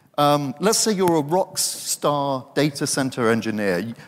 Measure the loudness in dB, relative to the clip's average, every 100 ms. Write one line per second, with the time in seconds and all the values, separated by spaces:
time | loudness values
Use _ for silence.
0 | _ 0 2 2 0 -2 0 2 0 2
1 | 2 2 2 0 -2 -4 -6 -6 -8 -2
2 | 0 0 0 -4 -4 0 0 0 -4 -2
3 | -2 0 2 2 0 -2 0 0 -2 -8